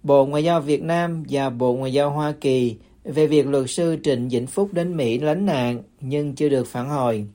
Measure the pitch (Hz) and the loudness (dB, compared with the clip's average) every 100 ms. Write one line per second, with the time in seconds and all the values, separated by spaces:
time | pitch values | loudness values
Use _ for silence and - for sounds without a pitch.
0 | 143 139 135 147 160 170 139 143 160 170 | 6 4 6 2 2 0 2 -2 0 0
1 | 170 165 156 139 135 120 127 123 131 131 | 0 -4 -4 -2 -2 0 0 0 0 0
2 | 143 147 151 147 139 131 123 110 - _ | 0 0 -4 -2 0 2 0 -4 -18 _
3 | - 143 156 151 135 139 131 - 170 160 | -6 0 4 4 4 0 -2 -2 -2 0
4 | - 127 123 120 127 - 196 180 175 170 | 0 0 0 -2 -2 -4 -2 -2 -4 -2
5 | 123 117 151 160 202 147 120 120 - _ | -2 0 0 0 0 0 0 -4 -8 _
6 | 131 143 147 135 147 139 120 127 127 147 | -6 -4 -4 0 2 2 0 -6 -4 -2
7 | 123 110 104 | 0 -2 -6